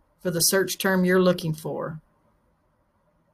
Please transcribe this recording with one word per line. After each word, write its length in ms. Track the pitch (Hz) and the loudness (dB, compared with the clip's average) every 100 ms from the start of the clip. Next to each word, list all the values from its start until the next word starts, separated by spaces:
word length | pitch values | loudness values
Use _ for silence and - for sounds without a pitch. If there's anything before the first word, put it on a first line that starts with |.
| _ _ | _ _
for 100 | 185 | -6
the 100 | 165 | -2
search 360 | 160 190 185 - | 0 2 0 -2
term 280 | 190 185 180 | 0 2 2
you're 160 | 185 | 4
looking 320 | 180 180 160 | 4 2 -2
for. 480 | 156 143 143 156 160 _ _ _ _ _ _ _ _ _ _ _ _ _ | -6 -8 -8 -10 -12 _ _ _ _ _ _ _ _ _ _ _ _ _